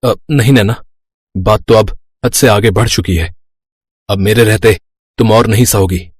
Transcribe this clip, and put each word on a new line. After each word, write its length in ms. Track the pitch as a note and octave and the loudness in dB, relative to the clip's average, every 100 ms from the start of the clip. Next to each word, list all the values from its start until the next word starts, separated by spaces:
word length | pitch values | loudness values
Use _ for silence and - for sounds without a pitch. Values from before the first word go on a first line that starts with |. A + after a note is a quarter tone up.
अ, 100 | B2 G#2+ _ | -4 -4 _
नहीं 220 | D3 A#2+ | -2 2
नैना, 300 | C3+ G2+ A#2+ - _ _ _ _ - | 2 2 -4 -10 _ _ _ _ -8
बात 240 | F#2+ G#2+ | -2 -2
तो 120 | - | 2
अब 240 | A2+ G#2 - _ _ | 2 2 -4 _ _
हद 60 | B2 | -6
से 160 | - B2+ | 0 0
आगे 240 | G#2 A2 | 2 0
बढ़ 180 | F#2+ A#2 | 0 -2
चुकी 260 | - F#2+ | -2 -2
है। 200 | F2 E2 - _ _ _ _ _ _ _ | -4 -4 -10 _ _ _ _ _ _ _
अब 80 | G2+ | -4
मेरे 260 | G2 A2 | 0 2
रहते 360 | A2 G#2+ A2+ G#2 _ _ _ - | 2 2 2 0 _ _ _ -2
तुम 140 | A2+ | 2
और 160 | A2 A2+ | 2 2
नहीं 180 | G#2+ | 2
सहोगी। 460 | A#2+ G#2+ F#2+ F2 - | 0 0 -2 -2 -8